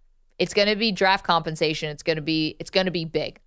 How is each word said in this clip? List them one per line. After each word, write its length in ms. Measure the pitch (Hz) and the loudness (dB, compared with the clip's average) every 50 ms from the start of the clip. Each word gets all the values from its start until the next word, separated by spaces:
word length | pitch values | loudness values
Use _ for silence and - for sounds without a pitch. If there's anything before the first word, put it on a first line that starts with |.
| _ _ _ _ _ _ _ - | _ _ _ _ _ _ _ -2
it's 160 | 180 170 - | -2 0 2
gonna 200 | 208 202 208 214 | 2 4 4 2
be 160 | 202 226 226 | 2 2 0
draft 340 | 190 - 196 185 190 196 - | 2 2 2 2 2 2 2
compensation. 640 | - 175 165 156 170 160 - 165 156 156 - 160 151 | 2 2 2 2 -2 -2 0 0 0 0 -2 -4 -8
It's 120 | 147 - | -8 -6
gonna 200 | - 170 160 156 143 | -2 -2 -2 -2 0
be, 320 | 156 160 160 156 156 - - | -2 0 0 0 -2 -4 -6
it's 120 | 165 - | -8 -2
gonna 180 | - 196 185 185 | 0 0 2 0
be 140 | 156 156 160 | 0 -4 -4
big. 340 | 160 - 156 - - - - _ | -2 -4 -4 -4 -4 -8 -14 _